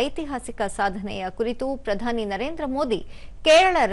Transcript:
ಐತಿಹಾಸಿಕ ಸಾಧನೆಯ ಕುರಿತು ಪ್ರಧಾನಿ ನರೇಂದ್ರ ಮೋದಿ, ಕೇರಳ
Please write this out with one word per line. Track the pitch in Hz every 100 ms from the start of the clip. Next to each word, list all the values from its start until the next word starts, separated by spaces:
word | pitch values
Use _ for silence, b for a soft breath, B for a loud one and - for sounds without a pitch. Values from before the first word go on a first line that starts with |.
ಐತಿಹಾಸಿಕ | 277 - 302 262 - - 202 -
ಸಾಧನೆಯ | 202 196 196 202 185 190
ಕುರಿತು | 226 233 262 269 -
ಪ್ರಧಾನಿ | 202 233 233 208
ನರೇಂದ್ರ | 196 269 330 294 262
ಮೋದಿ, | 285 214 - B B - 311
ಕೇರಳ | 311 381 339 220